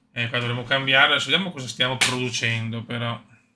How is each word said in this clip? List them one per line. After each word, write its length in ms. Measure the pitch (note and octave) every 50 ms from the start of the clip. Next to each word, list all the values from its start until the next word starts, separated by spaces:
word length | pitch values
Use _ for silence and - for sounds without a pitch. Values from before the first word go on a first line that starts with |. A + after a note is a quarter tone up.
| _ _
Eh, 160 | - B2 A#2 A#2
qua 100 | B2 B2
dovremo 240 | A#2+ A#2+ B2 B2
cambiare. 500 | A#2+ A#2+ C3+ C3+ C3+ C3+ C3+ C3+ C#3+ D3+
Adesso 160 | D3 C3+ - C3+
vediamo 220 | D3 E3+ F#3+ F3+
cosa 160 | E3+ C#3+ B2+
stiamo 300 | A2+ - - B2+ B2+ C3
producendo, 880 | A#2 - - B2+ B2+ B2+ B2 A#2 - B2 A#2 A#2 A2+ A2+ A2+ A2+ A#2 A2
però. 360 | - A#2+ A#2 A#2+ A#2 A#2 - - - - _ _ _ _